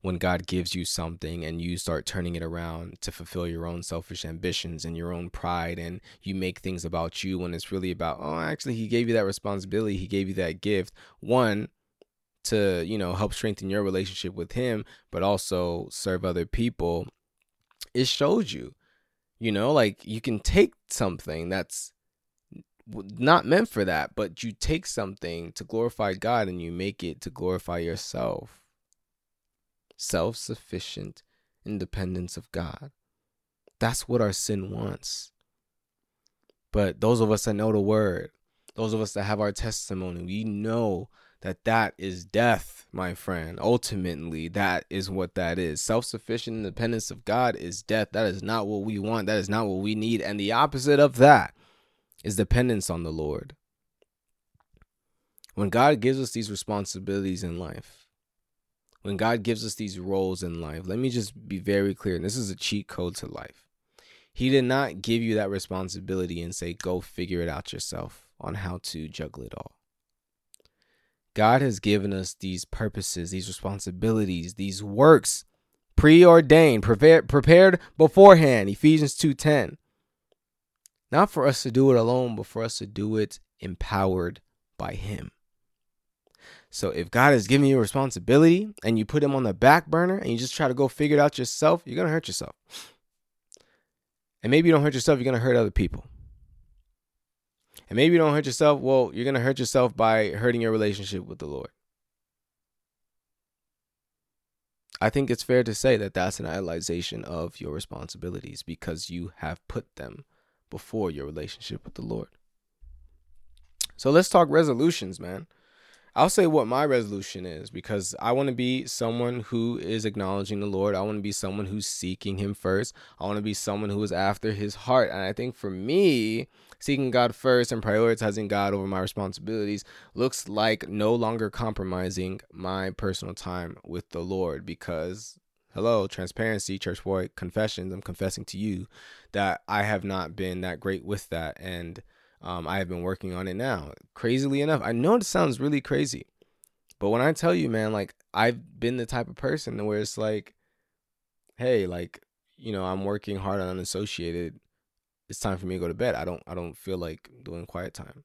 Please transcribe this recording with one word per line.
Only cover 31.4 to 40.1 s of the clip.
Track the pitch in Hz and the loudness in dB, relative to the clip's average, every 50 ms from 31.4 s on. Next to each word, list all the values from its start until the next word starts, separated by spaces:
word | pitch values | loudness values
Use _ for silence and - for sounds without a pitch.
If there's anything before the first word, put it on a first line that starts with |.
| _ _ _ _ _ | _ _ _ _ _
independence | - - 101 90 - - 104 95 92 92 90 90 87 - | -10 -8 -8 -8 -8 -6 -6 -6 -4 -4 -6 -6 -8 -10
of | 82 - _ | -14 -16 _
God. | - 85 85 80 - - 143 139 _ _ _ _ _ _ _ _ _ _ _ _ _ _ _ _ _ _ | -8 -8 -8 -8 -10 -14 -18 -20 _ _ _ _ _ _ _ _ _ _ _ _ _ _ _ _ _ _
That's | - 113 123 - - - | -2 -2 -2 -4 -4 -2
what | 120 120 | 0 2
our | 113 104 95 | 2 0 0
sin | - - - 107 98 95 98 | -4 -4 -4 -4 -4 -4 -6
wants. | 104 113 113 98 - - - - - - - - _ _ _ _ _ _ _ _ _ _ _ _ _ _ _ _ _ _ _ _ _ _ _ _ _ _ _ _ - | -8 -8 -6 -8 -8 -10 -10 -10 -10 -10 -12 -16 _ _ _ _ _ _ _ _ _ _ _ _ _ _ _ _ _ _ _ _ _ _ _ _ _ _ _ _ 0
But | 107 101 95 - - | 0 0 0 0 0
those | - 110 120 113 | 2 2 4 4
of | 113 107 | 4 2
us | 107 104 - | 2 0 0
that | 117 104 | -2 -2
know | 101 110 110 | 0 0 2
the | 107 104 | 2 2
word, | 98 101 110 107 107 101 87 87 85 - _ _ _ _ _ _ _ - _ | 2 2 2 2 2 0 -2 -4 -8 -12 _ _ _ _ _ _ _ -18 _
those | - 113 110 | -6 -4 -2
of | 110 110 | -2 -2
us | 110 104 - | -4 -4 -4
that | 104 98 | -6 -4
have | 101 107 101 | -2 -2 0
our | 107 101 101 | -2 -2 -2
testimony, | - - 113 110 - - - 101 92 92 90 | -4 -6 -6 -6 -8 -8 -8 -8 -8 -8 -8